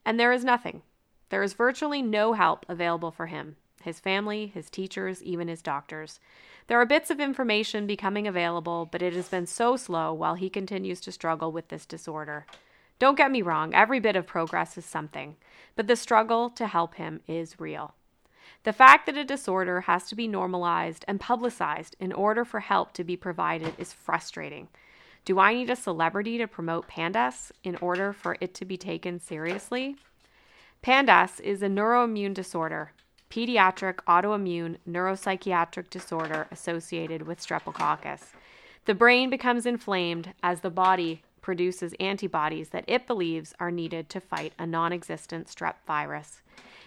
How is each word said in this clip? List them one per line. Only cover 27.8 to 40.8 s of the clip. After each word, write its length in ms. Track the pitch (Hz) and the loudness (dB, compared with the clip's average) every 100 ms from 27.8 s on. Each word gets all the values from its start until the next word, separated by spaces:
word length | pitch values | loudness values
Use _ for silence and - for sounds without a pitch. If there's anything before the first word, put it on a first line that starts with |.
| 175 180 196 | -2 0 -2
for 240 | 196 175 - | -4 -6 -4
it 140 | 180 - | -6 -8
to 100 | 185 | -10
be 120 | 185 | -8
taken 420 | 185 165 180 175 | -6 -6 -6 -10
seriously? 760 | - 156 165 202 - 247 269 277 _ _ _ _ _ _ - - | -10 -8 -6 -6 -6 -6 -6 -8 _ _ _ _ _ _ -20 -6
pandas 560 | 247 269 254 180 185 - | 4 6 8 8 6 -2
is 240 | - 196 | -4 -2
a 40 | 202 | 0
neuroimmune 680 | 196 220 240 233 214 202 190 | 0 4 4 2 0 -4 -6
disorder, 560 | 185 170 160 160 151 _ _ _ - | -6 -4 -4 -6 -10 _ _ _ -10
pediatric 640 | 226 240 226 190 - 190 180 - | -4 2 6 6 4 -4 -2 4
autoimmune 720 | 175 202 208 185 170 165 170 170 | 4 4 0 -2 -4 -4 -8 -6
neuropsychiatric 1040 | 175 185 190 196 190 196 175 170 180 170 | -2 -2 -2 -4 -4 0 0 0 -4 -12
disorder 580 | 185 - 160 160 156 - | -12 -6 -4 -4 -4 -6
associated 720 | - 175 165 - 165 160 160 | -8 -6 -6 -6 -8 -6 -8
with 160 | 156 175 | -8 -10
streptococcus. 840 | - 160 170 160 156 151 147 151 - - - - - - - | -6 -6 -6 -2 -2 -2 -4 -12 -16 -20 -20 -20 -20 -8 -2
The 80 | |
brain 380 | 208 233 247 262 | 4 6 6 4
becomes 340 | 254 247 240 240 | 0 0 0 0
inflamed 720 | 240 - 185 170 170 180 - | -2 -2 0 0 -4 -8 -4
as 160 | 180 170 | -2 -2
the 100 | 185 | -2
body 540 | 175 | 2